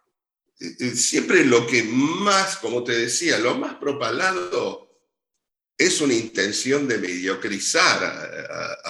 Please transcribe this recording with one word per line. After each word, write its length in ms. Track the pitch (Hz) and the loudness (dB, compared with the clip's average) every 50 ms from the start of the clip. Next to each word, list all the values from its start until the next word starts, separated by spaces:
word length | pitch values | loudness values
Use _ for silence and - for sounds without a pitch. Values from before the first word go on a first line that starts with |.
| _ _ _ _ _ _ _ _ _ _ _ - | _ _ _ _ _ _ _ _ _ _ _ -16
Eh, 160 | - - - - | -14 -14 -8 -4
eh, 100 | 127 123 | -4 -4
siempre 540 | - 120 - - 151 139 - - 208 175 147 | -2 0 -2 2 2 0 2 4 4 6 6
lo 200 | 131 120 117 117 | 8 6 6 4
que 180 | - 131 120 110 | 4 2 2 2
más, 760 | 107 120 131 143 156 170 190 202 208 190 190 190 190 - | 2 2 2 2 2 0 0 2 2 4 2 2 0 -4
como 260 | - - 110 117 123 123 | -6 -4 -4 -2 -2 -2
te 80 | 127 117 | 0 0
decía, 460 | 117 117 117 - - 170 156 123 107 | 0 0 0 -2 -2 0 2 2 2
lo 160 | 113 127 143 | 2 0 0
más 180 | 131 143 - - | 0 -4 -8 -8
propalado 1080 | - 139 143 139 - 120 113 117 147 185 190 180 180 175 180 - - 143 123 - - - _ _ _ _ _ _ _ _ _ _ _ _ _ _ _ _ _ _ | -6 -4 -4 -2 -2 -2 -2 -2 0 0 0 0 -2 -4 -4 -4 -4 -4 -4 -8 -10 -16 _ _ _ _ _ _ _ _ _ _ _ _ _ _ _ _ _ _
es 240 | - 151 185 185 - | 0 2 2 2 2
una 120 | 151 135 117 | 2 2 2
intención 720 | 113 - - - 98 95 104 104 - - 127 139 147 143 | 0 0 -2 -2 -2 -2 0 -2 -4 -2 0 0 0 0
de 100 | 127 113 | 0 -2
mediocrizar 1080 | 101 92 90 90 90 90 95 95 92 - 107 101 95 - - - 165 185 151 104 87 90 | -2 -2 -4 -4 -4 -2 -4 -4 -4 -4 -6 -6 -4 -4 -2 2 2 4 4 2 2 -2
a, 800 | 80 80 80 80 82 82 80 78 - 82 82 85 - - - - | -4 -4 -8 -10 -12 -12 -12 -12 -10 -10 -8 -8 -8 -10 -8 -4